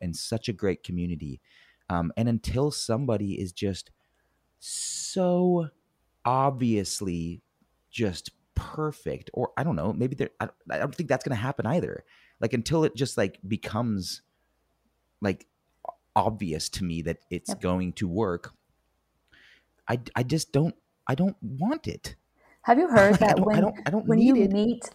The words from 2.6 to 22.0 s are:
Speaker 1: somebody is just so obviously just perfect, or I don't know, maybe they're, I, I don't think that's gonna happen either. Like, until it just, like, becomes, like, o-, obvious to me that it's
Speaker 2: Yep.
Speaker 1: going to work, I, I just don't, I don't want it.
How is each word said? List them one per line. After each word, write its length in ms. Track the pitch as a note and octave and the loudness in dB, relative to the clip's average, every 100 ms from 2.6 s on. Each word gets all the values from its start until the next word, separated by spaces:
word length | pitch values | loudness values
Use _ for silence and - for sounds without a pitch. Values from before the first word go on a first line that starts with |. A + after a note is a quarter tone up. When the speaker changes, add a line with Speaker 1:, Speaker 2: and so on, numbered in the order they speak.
| D3 | -2
Speaker 1:
somebody 720 | - - A2+ C#3 G#2+ G2+ - | -2 -2 -2 0 -2 -2 -4
is 120 | F#2 | -8
just 380 | - G2+ F#2 - _ _ _ _ _ _ _ | -4 -4 -4 -8 _ _ _ _ _ _ _
so 1080 | - - - - - F#3+ F3+ F3+ F3+ F3 D#3+ - _ _ _ _ | -12 -10 -8 -8 -6 0 2 4 4 2 0 -8 _ _ _ _
obviously 1160 | A#2+ C3 C#3 C3 B2 G#2+ F#2+ - G2 F2 E2 F2 _ _ _ _ _ | 0 2 2 2 2 2 0 -4 -4 -4 -4 -8 _ _ _ _ _
just 400 | - A2 E2+ - - _ | -4 -2 -2 -10 -18 _
perfect, 760 | - - - D#3 - - - - | -8 -6 -6 -6 -6 -8 -8 -8
or 180 | - B2 - | -6 -4 -2
I 60 | |
don't 120 | D3+ F#2+ | -2 -2
know, 160 | F2+ | -2
maybe 240 | F2 C3 C3+ | -2 -2 -2
they're, 140 | - - | -6 -6
I, 80 | A2+ - - | -10 -10 -6
I 80 | - | -4
don't 160 | C3+ | -2
think 140 | C#3 D3 | -4 -2
that's 160 | C3 | -2
gonna 120 | - A#2 | 0 -2
happen 300 | B2+ - A2+ | -2 -2 -2
either. 380 | E3+ F#2+ - - _ _ _ | -2 -2 -6 -14 _ _ _
Like, 120 | A2+ | -4
until 320 | B2+ - D#3+ | -2 0 2
it 100 | D#3 | 2
just, 220 | A#2 C3+ - | 0 -2 0
like, 220 | G2 - F#2 | -2 -4 -6
becomes, 760 | A2 - A2 A#2+ G2+ E2+ - _ _ _ _ _ _ _ _ _ _ | -6 -4 -2 0 -2 -4 -10 _ _ _ _ _ _ _ _ _ _
like, 260 | G#2 F#2 _ _ _ _ - | -4 -4 _ _ _ _ -16
o-, 60 | - _ | -16 _
obvious 540 | - G2 A2 G2 D#2 - | 0 0 -2 -4 -4 -6
to 140 | - | -4
me 180 | F2+ E2 | -4 -4
that 160 | D#2+ D#2+ _ | -4 -6 _
it's 200 | F2 - | -10 -8
Speaker 2:
Yep. 100 | - | -6
Speaker 1:
going 320 | F2+ F#2 F2+ | -2 -2 -2
to 140 | - F#2 | -4 -4
work, 460 | F2 G#2 F2 - - _ _ _ _ _ _ _ _ - _ _ _ - | -2 -2 -4 -8 -20 _ _ _ _ _ _ _ _ -20 _ _ _ -4
I, 120 | A2+ A#2 | -4 -4
I 80 | - | -4
just 300 | B2 D#3 - | 0 -2 0
don't, 220 | C#3 D#3+ - _ _ - | 2 2 -2 _ _ -2
I 80 | |
don't 220 | C3 F#3+ - | 0 0 -2
want 460 | - C3 G3 D#4 - | -8 -4 -2 -2 -4
it. 300 | - | -8